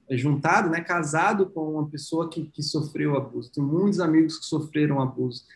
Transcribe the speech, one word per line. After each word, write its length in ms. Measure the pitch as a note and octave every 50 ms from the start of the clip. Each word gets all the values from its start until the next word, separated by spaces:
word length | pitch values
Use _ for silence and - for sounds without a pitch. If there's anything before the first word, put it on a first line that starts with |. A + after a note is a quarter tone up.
| _ -
juntado, 580 | C3 A#2+ B2 D3 C#3+ D3 D#3 D#3+ F#3 A3 G3+ E3
né, 120 | D#3+ E3+
casado 680 | E3+ F3+ F3 F3 D#3 D3 D#3 D#3+ F3+ G#3 A3 G3 F#3+
com 280 | F#3 - D#3+ D#3 D#3 D#3
uma 120 | D3+ D3+
pessoa 420 | D3+ D3 C#3+ - - D#3+ E3 E3 D#3+
que, 180 | - E3 D3
que 180 | - - - D3
sofreu 520 | - - D3+ - - - D#3 D3 D3 C#3+
abuso. 360 | C3 A#2 A#2 A#2+ A#2+ A#2 -
Tenho 120 | - C#3+ C#3
muitos 360 | C#3 D#3 F3+ G3+ G3+ F3 F3
amigos 380 | F3 D#3+ D#3 D#3+ D#3+ D3+ - -
que 60 | -
sofreram 560 | - D#3+ D3 D3+ - - D3+ D3+ D3 C#3 C3+
abuso. 440 | C3 B2 B2 B2 B2+ B2 A#2+ - - _ -